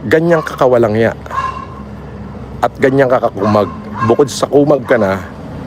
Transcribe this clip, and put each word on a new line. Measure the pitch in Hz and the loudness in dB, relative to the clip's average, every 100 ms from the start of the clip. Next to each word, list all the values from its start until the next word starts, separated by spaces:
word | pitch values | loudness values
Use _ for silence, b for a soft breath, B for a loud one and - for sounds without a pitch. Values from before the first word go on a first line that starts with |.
| 110 | 2
Ganyang | 156 165 165 - | 2 4 2 0
kakawalang | - 135 123 117 | 0 4 4 4
hiya. | 107 113 - - - - - - - - - - - - - - - | 2 0 -2 -8 -6 -6 -8 -12 -14 -14 -14 -16 -14 -14 -14 -14 -4
At | 120 - | -4 0
ganyang | 135 135 131 | 2 4 4
kakakumag. | 123 113 101 101 104 101 - - - 110 | 2 0 0 2 2 2 -4 -12 -4 0
Bukod | 120 143 | 4 2
sa | - - | 0 0
kumag | 143 147 143 113 | 2 4 2 2
ka | |
na, | 123 101 95 92 - - - | 2 2 0 -6 -14 -14 -12